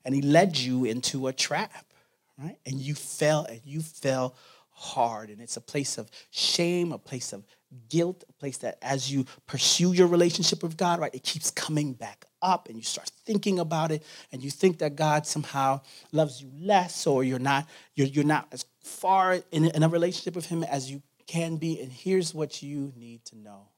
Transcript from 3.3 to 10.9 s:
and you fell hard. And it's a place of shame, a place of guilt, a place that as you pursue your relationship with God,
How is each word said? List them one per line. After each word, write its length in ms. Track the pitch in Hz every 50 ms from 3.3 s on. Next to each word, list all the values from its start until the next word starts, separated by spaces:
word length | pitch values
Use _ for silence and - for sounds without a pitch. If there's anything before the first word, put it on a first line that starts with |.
| 156 147 156
and 160 | - 117 113 113
you 160 | 139 143 156
fell 560 | 156 160 - - - 135 131 131 127 127 - _ - - - - _ _
hard. 580 | _ - - - - 139 120 117 113 107 113 104
And 100 | 104 104
it's 160 | 120 113 -
a 60 | 117
place 360 | - - - 147 139 - - -
of 120 | 107 - - - - _
shame, 640 | - - - - - - 175 170 180 180 175 170
a 60 | 139 104
place 340 | - - - 123 - -
of 140 | - 98 - _ _ _ _ _ - 127 113 113
guilt, 340 | 135 165 170 180 185 180 - -
a 60 | _
place 240 | - - 139 127 -
that 200 | - 113 - -
as 300 | - 123 139 139 127 135
you 140 | 139 135 131 - - - _ -
pursue 460 | - 131 - - - - 170 180 180
your 140 | 175 180 175
relationship 540 | 175 175 175 170 165 - 165 - - -
with 140 | - 170 160 -
God, 220 | 190 175